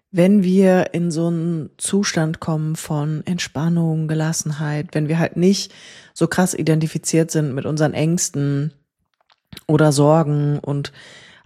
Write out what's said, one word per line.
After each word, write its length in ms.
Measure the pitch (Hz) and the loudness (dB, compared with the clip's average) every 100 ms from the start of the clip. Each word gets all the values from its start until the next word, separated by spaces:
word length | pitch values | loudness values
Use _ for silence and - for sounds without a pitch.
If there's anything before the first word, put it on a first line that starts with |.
| _ | _
wenn 300 | 180 185 208 | 2 4 4
wir 500 | 180 190 190 185 - | 4 4 4 4 2
in 180 | 170 175 | -2 -2
so 180 | 156 170 | -2 -2
einen 420 | 170 170 165 - - | -2 -2 -4 -6 -10
Zustand 640 | - 196 202 175 160 165 | -4 -2 -2 -2 -2 -4
kommen 340 | - 156 156 | -4 -4 -4
von 500 | 160 - 151 147 156 - | -6 -4 -4 -4 -4 -4
Entspannung, 840 | 175 - - 165 170 165 160 156 | -6 -6 -4 0 0 0 -2 -2
Gelassenheit, 800 | 160 156 165 156 147 151 151 165 | -2 -2 -4 -6 -6 -4 -4 -4
wenn 160 | 156 147 | -4 -2
wir 100 | 165 | 0
halt 180 | - - | 0 2
nicht 360 | 180 196 - - - - - | 2 2 -4 -16 -20 -20 -18
so 120 | - 170 | -2 0
krass 260 | - 185 | 2 0
identifiziert 800 | - 156 160 156 165 - 165 165 | 0 0 0 0 -4 -2 0 0
sind 240 | 156 151 | 0 -2
mit 100 | 135 | -4
unseren 300 | 131 151 151 | -4 0 0
Ängsten 800 | 104 160 180 - 143 143 139 151 - _ _ _ _ _ _ _ - - | 0 0 0 -2 -2 -2 -2 -4 -8 _ _ _ _ _ _ _ -10 0
oder 240 | 151 156 | 4 4
Sorgen 680 | 139 147 160 147 147 147 147 | 6 6 4 2 0 0 -2
und 340 | - 143 139 - - - - - | -4 -6 -6 -14 -20 -20 -20 -20